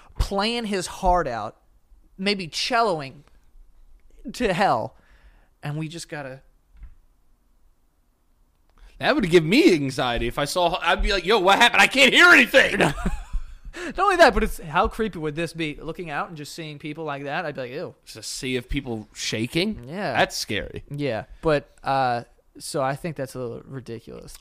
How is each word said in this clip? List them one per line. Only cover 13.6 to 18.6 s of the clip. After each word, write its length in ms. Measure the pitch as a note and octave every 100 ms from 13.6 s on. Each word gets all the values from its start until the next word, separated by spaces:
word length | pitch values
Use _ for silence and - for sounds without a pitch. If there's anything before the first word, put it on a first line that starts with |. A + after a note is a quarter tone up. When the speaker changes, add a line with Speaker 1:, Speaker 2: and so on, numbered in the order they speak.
| - - F4
Speaker 1:
Not 140 | -
only 160 | G4+ F4
that, 160 | C#4+
but 100 | G#3
it's, 160 | G#3 -
how 280 | E3 E3 A3
creepy 320 | - A3 E3+
would 160 | D#3 D3+
this 180 | E3+
be? 220 | D#3+ D#3 C#3+
Looking 340 | D3+ D#3+ E3+
out 180 | D3 G3
and 80 | D#3
just 180 | C#3+
seeing 260 | - D#3 D3
people 260 | D3+ D3+ D#3
like 180 | C#3
that, 220 | C#3 D#3 D#3+
I'd 100 | C3+
be 60 |
like, 100 | B2
"Ew." 240 | C#3+ C#3+ -
Speaker 2:
Just 140 | - A2+
to 60 |
see 320 | - - C3
if 120 | B2